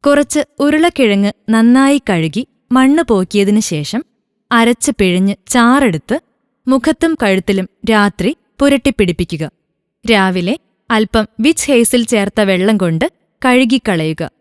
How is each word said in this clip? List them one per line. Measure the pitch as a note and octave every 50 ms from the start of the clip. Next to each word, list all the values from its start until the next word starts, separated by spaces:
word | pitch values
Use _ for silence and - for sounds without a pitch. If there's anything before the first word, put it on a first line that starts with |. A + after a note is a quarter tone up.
| -
കുറച്ച് | C#4+ C#4+ D4 D4 _ - D4+ C#4 _ _ -
ഉരുളക്കിഴങ്ങ് | C#4 D4 D4 D#4 E4 F4 - - C4 G#3+ G3+ G3 G3+ G3+ - _ _ -
നന്നായി | A3 A3+ A3+ A#3 B3 C4 C4+ C#4 C#4+ C#4+ _ -
കഴുകി | G3 E3 D#3+ D#3+ - G#3 C4 _ _ _ _ _
മണ്ണ് | B3 B3+ C4 C4+ C#4+ E4
പോക്കിയതിനു | E4 - A3+ F#3+ F#3 - - G3+ G3 G3 G#3 G#3+
ശേഷം | G#3+ - F3 D3 D3 - - A#3 A3 _ _ _ _ _ _ _ _ _
അരച്ച് | - A#3 A3+ A#3 A#3+ _ - - A#3 -
പിഴിഞ്ഞ് | G3+ F#3 F3 F#3 F#3+ G3 G3+ _ _ -
ചാറെടുത്ത് | - B3 A#3 A#3+ B3+ C#4+ C#4+ A3+ E3 D3+ _ - A3 D#4+ _ _ _ _ _ _ _ _ _ B3
മുഖത്തും | C4 C4+ A#3+ D#4 D#4+ _ - E4 D#4+ -
കഴുത്തിലും | - G3+ F#3+ F#3+ F#3+ - G3 F#3+ F#3 - _ _ - G#3
രാത്രി | A3 G#3+ G3+ G3+ - - E3+ A3+ D#4+ _ _ _ _ -
പുരട്ടിപ്പിടിപ്പിക്കുക. | F3+ F#3 F#3 C4+ - C4+ A3+ - G3+ F3 E3 - F3 - E3+ D3+ D#3+ D3 _ _ _ _ _ _ _ _ _ _ _ G#3+
രാവിലെ | A3+ G3+ F#3+ F#3+ F#3 F#3 F3 F#3 C4 - _ _ _ _ _ _
അല്പം | A#3+ G#3+ A3 - - A3+ G#3+ - _ -
വിച്ച് | A3 D4 D#4+ - - -
ഹേസിൽ | C#4 A#3 A#3 - - B3 A#3
ചേർത്ത | - B3 G#3+ G3 G3 _ -
വെള്ളം | G#3 G3 F#3+ F3+ F#3 G#3 A3 G3+
കൊണ്ട് | F#3 E3+ D#3+ D#3+ C4 E4+ _ _ _ _ _ _ -
കഴുകിക്കളയുക. | B3+ B3 B3+ C4 A3+ C4 B3 _ A3+ F#3+ E3 D#3 D#3+ D#3+ - E3 D3+ _ _